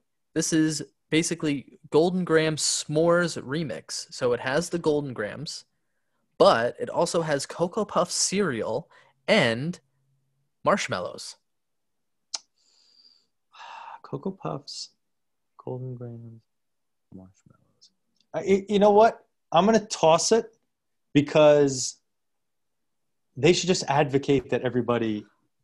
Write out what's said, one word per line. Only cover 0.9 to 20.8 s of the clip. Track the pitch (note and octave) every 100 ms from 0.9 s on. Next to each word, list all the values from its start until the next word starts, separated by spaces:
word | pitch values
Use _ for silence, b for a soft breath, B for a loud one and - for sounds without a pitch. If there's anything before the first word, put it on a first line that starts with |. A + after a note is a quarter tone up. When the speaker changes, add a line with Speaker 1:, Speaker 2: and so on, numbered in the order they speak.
| _ _
Speaker 1:
basically | D#3 E3 D#3+ D#3 C#3+ - - -
Golden | D3 F3 F#3 F3
Grahams | D#3+ D#3 D#3
S'mores | - - - D3+ E3+ E3+ E3 A#2+
Remix. | - D3 D3+ D#2 - - -
So | - B2+
it | A#2+
has | C3 C#3+ F3
the | F3
Golden | D#3+ D3 C#3+
Grahams, | G#2+ G#2 A2 D3+ - - _ _ _ _ _ _ -
but | F#3+ B2+ A#2+ -
it | A#2+
also | - E3+ F3+
has | D#3+ C#3+ -
Cocoa | - F3 A3 G3+
Puffs | - F3+ -
cereal | - F#3+ F#3 A#2 F#2 A#2 - b b _ -
and | G#3 B2+ A2+ D#3 - _ _ _ _ _ _ _ _
marshmallows. | C#3+ G3 - G2+ F#2 - - - _ _ _ _ _ _ _ _ _
Speaker 2:
<sighs> | - _ _ _ _ _ _ _ _ _ _ _ - - - - -
Cocoa | - C#3 F#2+
Puffs, | - D#3 C#3+ - - - _ _ _ _ _ _ -
Golden | - B2+ B2+ A#2+
Grahams, | A#2+ A#2 A#2 A2+ _ _ _ _ _ _ _
marshmallows. | F#2+ F#2 _ _ _ _ _ _ _ _ _ _
I, | D#3
y-, | F3 G3 G3
you | G#3
know | G#3
what? | G3+ A3 - _ _ _
I'm | D#3+ G3
gonna | A3+ G#3+
toss | - D#3+ E3 -
it | A3+ - _ _ _